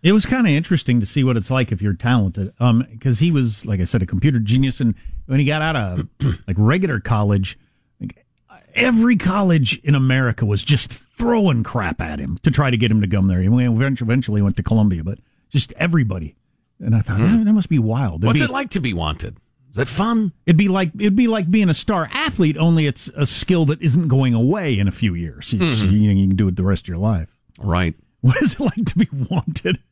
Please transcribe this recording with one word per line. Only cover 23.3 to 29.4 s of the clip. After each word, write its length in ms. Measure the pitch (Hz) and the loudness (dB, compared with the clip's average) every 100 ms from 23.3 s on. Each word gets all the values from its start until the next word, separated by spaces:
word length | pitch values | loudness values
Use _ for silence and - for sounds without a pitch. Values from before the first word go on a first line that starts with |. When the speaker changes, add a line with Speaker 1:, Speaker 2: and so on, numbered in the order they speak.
| - - 180 151 | -4 0 2 2
Speaker 1:
that 140 | 156 | 0
isn't 260 | 165 135 165 | 0 0 2
going 240 | 135 131 | 2 2
away 440 | 117 123 208 165 107 | 2 2 0 -2 0
in 100 | 101 | 0
a 40 | |
few 220 | - 110 | 0 -2
years. 380 | 87 82 - - | -2 -8 -10 -6
It's, 300 | 110 175 117 | -2 0 0
Speaker 2:
Mm-hmm. 100 | 101 | 2
Speaker 1:
you, 180 | 104 107 | 2 4
you 160 | 98 98 | 4 2
can 80 | 95 | 2
do 120 | 101 | 0
it 80 | 90 | 0
the 80 | |
rest 200 | 92 95 | -2 -2
of 40 | - | -4
your 80 | 85 | -4
life. 300 | 104 101 80 _ _ - | -2 -2 -6 _ _ -10
Speaker 2:
Right. 340 | 101 87 90 78 _ _ | -4 0 -2 -4 _ _
Speaker 1:
What 180 | 127 127 | 0 2
is 120 | 254 | 0
it 60 | - | 0
like 240 | 262 - 214 | -4 -2 -4
to 120 | - | 0
be 100 | 233 139 123 | -2 -2 -4
wanted? 480 | 180 | -4